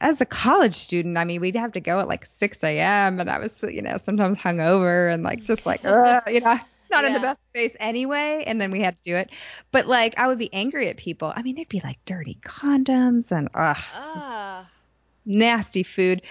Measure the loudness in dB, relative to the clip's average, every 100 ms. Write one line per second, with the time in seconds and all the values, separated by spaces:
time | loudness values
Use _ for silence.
0 | 0 2 -2 0 4 6 4 2 -2 -2
1 | -2 -2 -2 -2 -2 -2 -4 -6 -2 -2
2 | -2 -4 -8 -4 -4 -2 -2 0 2 4
3 | 2 0 -2 -4 -6 -8 -8 -6 -6 -6
4 | -2 0 2 0 -2 0 2 4 4 2
5 | 2 0 -2 -4 -2 -2 -2 -2 2 6
6 | 6 4 2 2 4 2 0 _ -2 2
7 | 2 0 -2 -4 _ -4 -4 -4 -6 -4
8 | -2 -2 -2 -4 -4 -4 -2 0 -2 -2
9 | -4 -4 -4 -10 -20 -20 -2 0 2 2
10 | 2 0 0 0 -4 -4 -4 -2 -4 -6
11 | -10 -6 -6 -6 -6 -8 -6 -6 -6 -10
12 | -10 -10 -10 -14 -16 -6 0 2 4 4
13 | 4 4 2 -2 -2 0 0 0 -4 -12
14 | -12 -10 -10 -10 -10 -12 -16 _ _ _
15 | _ _ -2 2 4 2 -2 -4 -4 0
16 | 2 2 -4